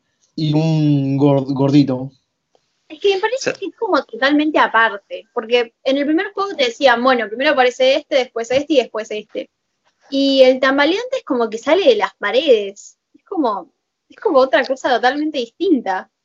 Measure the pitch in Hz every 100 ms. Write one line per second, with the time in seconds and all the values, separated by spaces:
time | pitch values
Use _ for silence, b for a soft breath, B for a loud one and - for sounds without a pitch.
0 | _ _ _ - 156 151 160 160 151 143
1 | 135 139 143 139 131 135 139 143 131 127
2 | 131 _ _ _ _ _ _ _ - 311
3 | 403 381 - 508 - - 370 - 440 311
4 | - 220 269 294 302 302 226 226 226 202
5 | - 180 185 - 220 247 233 _ - 269
6 | 285 311 403 403 403 330 247 233 269 240
7 | 254 247 214 220 285 285 254 240 262 285
8 | 294 285 247 - 226 254 285 302 220 220
9 | 214 214 208 - - _ _ _ _ _
10 | - 277 277 269 254 262 269 277 294 392
11 | 494 508 - 254 233 220 269 330 349 214
12 | 190 - 208 233 320 226 202 202 - _
13 | _ _ - 381 262 196 175 _ _ _
14 | _ - 440 294 262 311 262 262 320 240
15 | 240 285 302 294 233 - 359 285 196 190
16 | - _